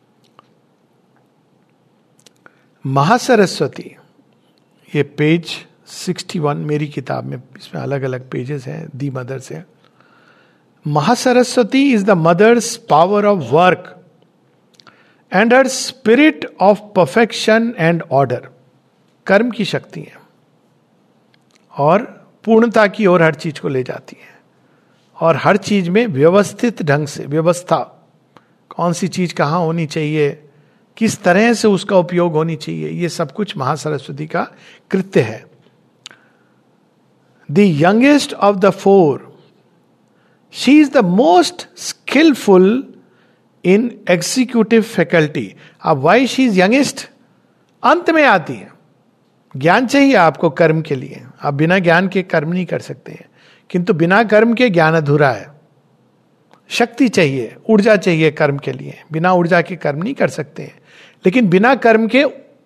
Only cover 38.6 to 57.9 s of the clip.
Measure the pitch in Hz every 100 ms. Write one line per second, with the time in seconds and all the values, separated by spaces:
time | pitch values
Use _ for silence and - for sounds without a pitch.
38.6 | 196 - 202 196 160 120 - - _ _
39.6 | _ _ _ _ _ _ _ _ _ -
40.6 | - 302 294 285 185 180 294 359 320 -
41.6 | - - - - - 262 320 262 - 185
42.6 | 190 240 277 - _ _ _ _ _ _
43.6 | 175 196 233 - - 180 - - 247 233
44.6 | 220 233 202 - 170 175 151 147 101 -
45.6 | - _ - 151 143 214 254 - 262 185
46.6 | 185 262 277 - - _ _ _ _ _
47.6 | _ _ 240 320 349 320 277 196 147 117
48.6 | 98 _ _ _ _ _ _ _ _ 135
49.6 | 147 202 247 277 277 240 165 - 175 -
50.6 | 165 160 156 131 135 - - - 147 139
51.6 | 160 185 175 165 190 190 180 165 151 180
52.6 | 175 151 - 139 - - - _ _ _
53.6 | _ 185 175 170 170 196 226 214 226 226
54.6 | 254 170 156 160 143 147 147 107 - -
55.6 | _ _ _ _ _ _ _ _ _ _
56.6 | - - 233 - 254 185 156 135 110 -
57.6 | - 214 208